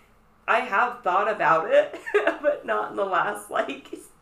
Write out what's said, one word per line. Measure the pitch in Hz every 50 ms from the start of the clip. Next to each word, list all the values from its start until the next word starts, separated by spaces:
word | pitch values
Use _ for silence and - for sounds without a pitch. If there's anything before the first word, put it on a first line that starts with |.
| _ _ _ _ _ _ _ _ _ -
I | 208 233
have | 247 214 190 208 240 240 - - -
thought | 190 175 190 208 226
about | 208 - 170 147 160 160 - 214
it, | 269 294 - - - - - - -
<laughs> | 415 427 - 311 - 285
but | 294 - - -
not | 233 214 208 214 208
in | 214
the | 214 196
last, | 190 185 170 - 202 208 208 - -
like, | - - - - 277 285 - - - - - - - _